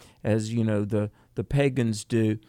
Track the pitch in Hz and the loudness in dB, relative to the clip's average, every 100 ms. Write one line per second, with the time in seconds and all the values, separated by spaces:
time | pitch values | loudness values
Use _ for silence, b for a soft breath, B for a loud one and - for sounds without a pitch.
0 | b b 107 110 110 117 110 104 104 107 | b b 0 0 0 0 0 0 0 -2
1 | 104 b b - 104 139 143 131 117 107 | -2 b b -10 -2 0 2 2 -2 -2
2 | - 117 110 110 | -2 0 2 0